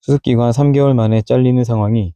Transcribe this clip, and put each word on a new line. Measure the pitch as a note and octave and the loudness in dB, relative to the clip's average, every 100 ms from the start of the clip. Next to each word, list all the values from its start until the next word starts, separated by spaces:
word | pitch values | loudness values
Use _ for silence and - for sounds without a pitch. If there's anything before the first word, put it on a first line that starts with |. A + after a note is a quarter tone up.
수습기가 | - C#3 - A#2+ A#2+ | -2 -2 0 0 0
삼 | A#2 C#3+ | 0 0
개월 | C#3+ C#3 | 2 2
만에 | B2+ A2 A2 | 0 0 0
잘리는 | A2 B2 B2+ B2+ | 0 0 2 0
상황이 | A#2 A2+ G#2 A2+ F#2 | -2 -2 -2 -2 -4